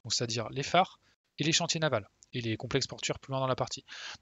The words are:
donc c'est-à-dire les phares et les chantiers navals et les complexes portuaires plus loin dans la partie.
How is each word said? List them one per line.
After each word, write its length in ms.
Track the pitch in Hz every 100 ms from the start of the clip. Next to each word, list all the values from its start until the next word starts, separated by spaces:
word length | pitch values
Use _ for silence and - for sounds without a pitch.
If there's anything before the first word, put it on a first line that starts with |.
donc 100 | 113
c'est-à-dire 360 | - 120 117 113
les 140 | 131
phares 360 | - 170 185 - _ _ _ -
et 60 |
les 80 | 151
chantiers 280 | 160 165 165
navals 300 | 156 117 98 _ -
et 80 | 127
les 160 | 117 110
complexes 300 | 120 135 -
portuaires 320 | 120 - -
plus 120 | -
loin 80 | 135
dans 80 | 131
la 80 | 123
partie. 300 | 123 - - - - -